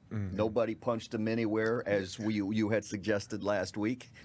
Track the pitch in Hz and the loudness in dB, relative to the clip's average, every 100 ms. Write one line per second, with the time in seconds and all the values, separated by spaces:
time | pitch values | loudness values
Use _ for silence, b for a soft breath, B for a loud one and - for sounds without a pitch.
0 | - 110 98 95 110 110 113 110 123 113 | -8 -6 -4 0 0 2 0 -2 -2 -2
1 | - 113 107 113 110 110 110 120 - 101 | -2 -2 0 2 2 2 2 0 2 2
2 | 95 101 107 107 98 110 104 110 - 104 | 0 -4 -2 0 0 2 2 2 0 -4
3 | 92 101 - 107 98 104 90 107 107 123 | 0 0 0 -4 0 0 0 -2 -2 -2
4 | - - | -8 -14